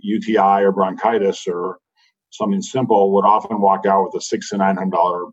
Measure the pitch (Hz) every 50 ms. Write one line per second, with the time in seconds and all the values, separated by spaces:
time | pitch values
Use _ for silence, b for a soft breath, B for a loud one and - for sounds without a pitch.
0 | - 101 107 107 110 110 110 104 98 98 98 98 101 98 95 98 95 95 90 82
1 | - 110 113 107 101 98 92 - - 92 87 87 90 92 92 - _ _ _ _
2 | _ _ _ _ _ _ - - 107 104 98 95 - - - - 131 113 110 101
3 | 98 98 98 101 98 101 107 110 - - 113 101 101 98 95 95 98 101 98 98
4 | 95 90 - - - - 113 101 - - 107 98 95 95 98 92 95 95 90 85
5 | 85 90 87 78 76 -